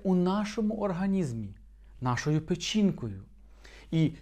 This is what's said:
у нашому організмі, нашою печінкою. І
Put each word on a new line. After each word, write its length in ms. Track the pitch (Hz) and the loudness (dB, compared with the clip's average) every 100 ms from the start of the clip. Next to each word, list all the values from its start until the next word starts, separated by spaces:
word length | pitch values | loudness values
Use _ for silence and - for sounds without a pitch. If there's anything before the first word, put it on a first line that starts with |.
у 120 | 196 180 | 2 4
нашому 640 | 180 202 208 - 214 220 | 4 0 -2 -2 -2 -2
організмі, 760 | 202 170 196 190 147 113 101 - - - - - | -2 -2 0 0 -2 -4 -8 -12 -20 -20 -20 -4
нашою 400 | 127 120 151 151 | -2 0 0 0
печінкою. 800 | 156 175 - 214 196 156 117 95 - - - - - - - | 0 -4 0 2 2 2 -6 -10 -14 -20 -20 -20 -20 -20 -2
І 200 | 165 160 160 | 2 2 0